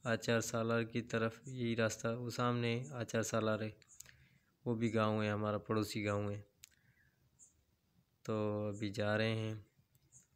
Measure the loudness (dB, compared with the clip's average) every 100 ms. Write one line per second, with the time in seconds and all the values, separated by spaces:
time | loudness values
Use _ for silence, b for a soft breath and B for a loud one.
0 | -2 0 2 2 2 0 2 2 0 -2
1 | -2 0 0 -2 -10 -4 0 2 0 0
2 | -2 -2 -4 0 2 2 2 0 -4 -6
3 | -2 0 2 2 2 0 -2 -10 -20 b
4 | b b b b b b -4 0 2 4
5 | 2 2 2 0 0 -2 0 0 0 -2
6 | 0 0 -2 -6 -10 _ -20 _ _ _
7 | _ _ _ -20 -20 _ _ _ _ _
8 | _ _ -4 0 0 0 -2 -4 -4 -2
9 | 2 2 2 0 -2 -6 -12 _ _ _
10 | _ -20 _